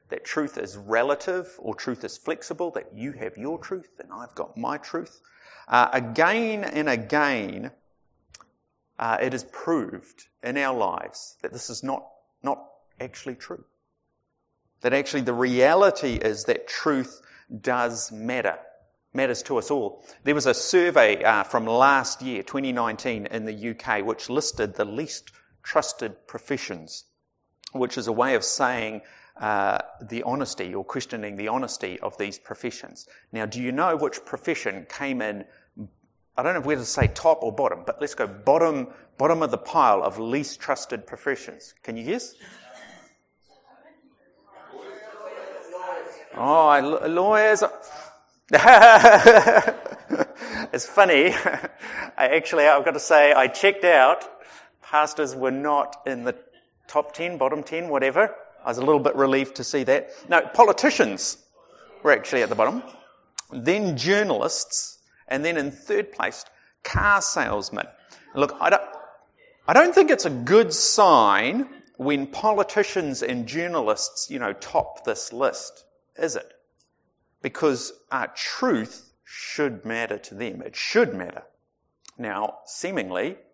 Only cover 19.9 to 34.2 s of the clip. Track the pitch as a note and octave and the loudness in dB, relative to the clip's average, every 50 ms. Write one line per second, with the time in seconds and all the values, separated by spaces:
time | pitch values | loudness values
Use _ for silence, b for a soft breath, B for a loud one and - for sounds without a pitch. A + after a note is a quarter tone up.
19.9 | - B B B B B B C#3 D3 D3+ B2+ B2+ A#2 - - - - F3+ F3 F3 | -10 B B B B B B -2 -2 0 2 0 0 0 -2 0 2 2 2 4
20.9 | E3+ C#3+ A2+ G#2 G2+ - - A2+ A2 G2+ F#2+ - - A#2 A2 A2+ A#2 A#2+ C3+ C#3 | 4 4 4 4 4 2 2 2 2 2 0 -2 -2 -4 -2 0 2 4 4 4
21.9 | C#3 C3+ - - - - C3 C3 A#2+ G2 F#2+ - - C3+ C#3 C3 B2 B2 A#2 A2+ | 4 2 0 -4 -10 -10 -10 -10 -8 -10 -10 -8 -8 -6 -6 -4 -4 -4 -4 -6
22.9 | G#2+ - - B2+ A2+ G#2+ G2+ - A2+ A2+ A2 A2 A2 G2+ A2 A#2 A2 - - C3 | -6 -6 -8 -8 -8 -6 -8 -10 -10 -8 -8 -10 -12 -10 -10 -12 -12 -10 -4 -4
23.9 | G#2+ G#2 G2 A2+ A2 - - - B2 D3+ D3 - - - G#2+ G2 - - G#2 G2+ | -4 -2 -2 -4 -6 -6 -8 -6 -6 -4 -4 -4 -6 -6 -6 -6 -4 -6 -6 -6
24.9 | G#2+ C3+ D#3+ - - - _ - b b b b b b - - - D#3 - - | -6 -10 -10 -10 -12 -18 _ -20 b b b b b b -12 -2 -2 -2 -2 -2
25.9 | - - A#2 G#2+ F#2+ _ _ - - A2+ _ - C#3+ - - - F#2+ E2 D#2+ - | -8 -10 -10 -12 -12 _ _ -16 -16 -16 _ -8 -8 -8 -8 -12 -14 -16 -16 -20
26.9 | - - - _ _ _ _ _ _ _ _ _ _ _ _ - - C3 B2+ A#2+ | -20 -20 -20 _ _ _ _ _ _ _ _ _ _ _ _ -14 -6 -6 -6 -4
27.9 | - C3 G2+ A#2 A2 A2+ B2 C3+ B2+ G#2+ - - - - C3+ B2 B2+ A#2 A2 G#2+ | -6 -8 -6 -6 -2 -2 0 0 0 -2 -2 -4 -4 -2 -2 -2 -2 -4 -8 -8
28.9 | G#2+ G#2 B B B B B B B - G#2+ G#2+ G#2 G2 G2 G2 - - - - | -10 -14 B B B B B B B -8 -4 -2 -2 0 0 0 -2 -2 -4 -10
29.9 | - - A2 G#2 A2+ A#2 - A#2+ C3 C#3+ B2+ - - - F#2 F2+ F#2 G2 F#2 - | -16 -20 -16 -12 -12 -10 -6 -6 -6 -6 -6 -8 -8 -10 -10 -10 -10 -10 -10 -10
30.9 | - C3 - - A#2+ A2 G#2 G#2 G2+ G2 G#2 G#2+ A#2 C3 B2+ A2+ - - G2+ F#2+ | -10 -12 -10 -10 -12 -12 -12 -12 -12 -10 -8 -6 -6 -6 -8 -8 -10 -10 -10 -12
31.9 | F2+ - - G2+ - - G2+ G2+ - - _ - G#2+ - - A#2+ - - - - | -12 -10 -12 -12 -8 -8 -10 -10 -10 -16 _ -18 -16 -12 -10 -12 -12 -12 -20 -20
32.9 | - - - b b b b b - A2+ G#2+ G#2+ A#2+ B2 B2 B2+ B2+ D3 F3+ F3+ | -20 -20 -20 b b b b b -10 -10 -8 -8 -8 -8 -8 -6 -4 -2 -2 -2
33.9 | E3 C#3+ D3+ - - - | -2 -2 -4 -6 -6 -10